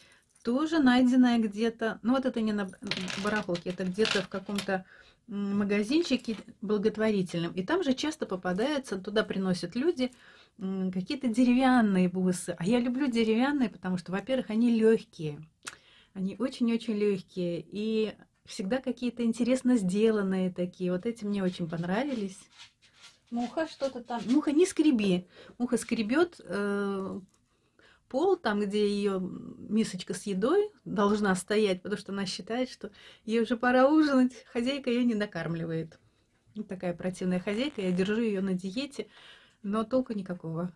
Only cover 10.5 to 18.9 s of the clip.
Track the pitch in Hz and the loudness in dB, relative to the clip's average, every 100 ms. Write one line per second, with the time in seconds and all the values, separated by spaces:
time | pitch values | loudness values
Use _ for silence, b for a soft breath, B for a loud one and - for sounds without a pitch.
10.5 | - 190 190 185 185 185 285 254 220 247 | -10 -6 -4 -2 -4 -4 -4 0 4 4
11.5 | 247 262 254 214 185 180 185 185 180 - | 6 6 6 6 4 4 2 0 0 -4
12.5 | 170 175 247 247 247 285 226 220 220 269 | -4 0 2 2 0 0 2 2 2 2
13.5 | 294 226 - 185 180 - 190 196 262 - | 2 -2 -2 -4 -4 -2 -6 -2 -2 0
14.5 | 214 240 226 220 220 - - 156 147 156 | 2 4 6 6 4 0 -10 -8 -8 -14
15.5 | _ B B B B B 196 190 196 262 | _ B B B B B -8 -6 -4 -4
16.5 | - 233 226 233 208 208 190 - 185 175 | 0 0 0 -2 0 0 0 -4 -6 -4
17.5 | 165 165 202 220 220 208 - - _ - | -4 -6 -6 -2 0 -2 -4 -18 _ -12
18.5 | - 190 262 262 | -8 -4 -2 -4